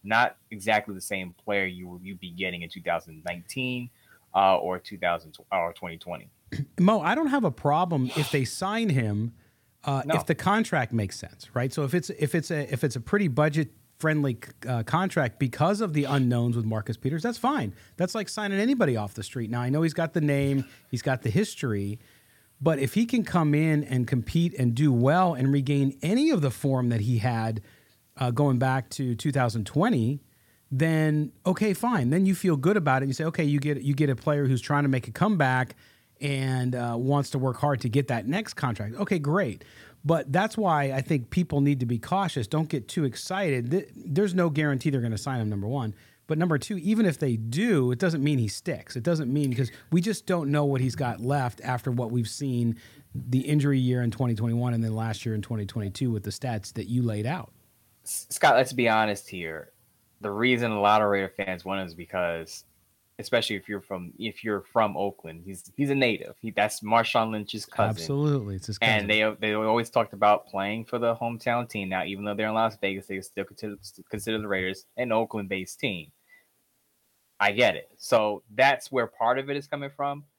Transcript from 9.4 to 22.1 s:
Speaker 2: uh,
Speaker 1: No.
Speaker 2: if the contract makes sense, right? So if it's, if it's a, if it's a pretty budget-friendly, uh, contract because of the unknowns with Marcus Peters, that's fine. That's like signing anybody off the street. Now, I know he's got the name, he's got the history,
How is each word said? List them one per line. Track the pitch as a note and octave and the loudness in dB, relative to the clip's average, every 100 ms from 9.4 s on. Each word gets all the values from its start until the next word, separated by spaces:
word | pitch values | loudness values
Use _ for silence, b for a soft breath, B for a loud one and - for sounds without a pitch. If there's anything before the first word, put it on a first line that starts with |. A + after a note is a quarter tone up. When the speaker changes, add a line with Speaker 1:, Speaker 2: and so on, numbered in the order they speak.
| b b b b | b b b b
Speaker 2:
uh, | - C#3 | -4 -4
Speaker 1:
No. | C#3 E3 | 0 -2
Speaker 2:
if | - | 0
the | |
contract | E3 - G#3 A3 D#3+ A#2+ | 0 2 2 2 0 0
makes | A#2 G2 - | -2 -2 -6
sense, | - - - | -16 -18 -8
right? | B2 C3 | -4 -2
So | - | -2
if | C#3 | 0
it's, | F3 - | -2 -2
if | - D3 | -4 -2
it's | E3+ D#3 | -2 -2
a, | D#3 C#3 | -4 -4
if | C3 | -2
it's | D3 B2 | -2 -4
a | |
pretty | - G#3 F#3+ | -2 0 2
budget-friendly, | B2 D3+ D3 D3 - _ _ D#3 D3+ C#3 A#2+ - - A#2 | 2 2 2 -2 -6 _ _ 0 2 0 -2 -10 -14 -6
uh, | A#2+ | -4
contract | A2 E3 F#3+ - B2+ - | 0 0 0 0 -2 0
because | - - D#3+ G#3 | -4 2 2 2
of | A3 | 0
the | D3+ | 0
unknowns | C#3 C#3 B2 A#2+ A#2+ A#2 | 0 2 2 2 2 0
with | |
Marcus | A2 A2 G#2 A2+ | -2 -4 -4 -4
Peters, | - D#3+ | -4 -2
that's | A3+ A#3 | -4 0
fine. | A#3+ C#4+ A2 B B - | 0 0 -2 B B -4
That's | F3+ A3+ | -2 -2
like | G3 | -6
signing | - G3+ G3 | -6 -2 0
anybody | A3+ C4+ F3 A2+ | 2 4 2 2
off | G#2 | -2
the | - | -8
street. | G2+ C3 A2 | -10 -8 -6
Now, | A#2+ | -2
I | B2 | 0
know | D3 | 2
he's | E3 | 0
got | D#3 E3 | 0 -2
the | E3+ | 0
name, | D3 C#3 C#3 C#3 C3 B B | 2 2 2 0 -2 B B
he's | A#2+ | -4
got | - B2+ | -2 -2
the | A#2+ | 0
history, | G2+ G#3+ - C3+ G#2 G2 G#2+ b | 0 0 -4 -4 -2 -4 -8 b